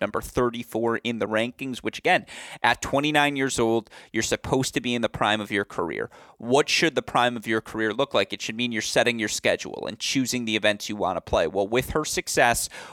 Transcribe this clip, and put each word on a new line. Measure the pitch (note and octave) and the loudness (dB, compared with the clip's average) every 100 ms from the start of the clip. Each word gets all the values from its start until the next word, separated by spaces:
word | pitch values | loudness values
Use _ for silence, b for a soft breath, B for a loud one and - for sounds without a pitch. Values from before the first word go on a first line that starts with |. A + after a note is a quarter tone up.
number | G#2 A2 | -4 -4
thirty-four | - - B2 A#2 - A2+ A#2 A2+ | -4 0 0 -2 -6 -2 0 0
in | A#2 A2+ | -4 -4
the | G#2 | 0
rankings, | A2 A#2+ - C3+ A#2 | 0 0 -4 -10 -6
which | A2 - | -6 -2
again, | D#3+ F3+ - B B B | 2 2 0 B B B
at | A#2 A#2+ | 2 2
twenty-nine | - C#3 D3+ D3 C#3+ | 0 0 2 4 4
years | C#3 C3+ - | 2 0 2
old, | A2+ A#2 - B B | 2 2 -2 B B
you're | A2 | -4
supposed | - A#2+ - C3+ B2+ | -2 -2 0 0 0
to | C#3+ | -2
be | B2 | -2
in | A#2+ | -2
the | A2+ | -2
prime | - A2 G#2+ | 0 0 0
of | G2+ | 0
your | G#2 | -2
career. | G2+ - E2+ G#1 A2 B B B | -2 -4 -4 -4 -8 B B B
What | A#2 C3+ D3+ | 2 2 4
should | - E3 | 2 2
the | B2+ | 0
prime | - C#3 A#2+ A#2+ | 0 2 2 0
of | A2+ | -2
your | A2 | -2
career | - A2 A2 | -2 -2 -2
look | A2 - | 0 2
like? | A2 G2+ | 2 0
It | - | -2
should | - | -6
mean | A2+ B2 | -4 -2
you're | A2 | -2
setting | - C3 A#2 A#2 | 0 2 2 0
your | G#2+ | -2
schedule | - A2 F2+ - - - | 0 0 0 -4 -8 -8
and | G#2+ | -6
choosing | - C3+ B2 B2 | -2 0 0 -2
the | A2+ | 0
events | G#2+ G#2+ G#2 - | 2 2 0 -4
you | |
want | G#2 F2+ F2 | -2 0 -2
to | |
play. | - G#2+ E2 | 0 2 2
Well, | F#2 G2+ | 0 2
with | A#2+ - | 0 0
her | D#3 | -2
success | D#3 F#3 - - - - - B B | -2 -4 -2 2 4 2 -4 B B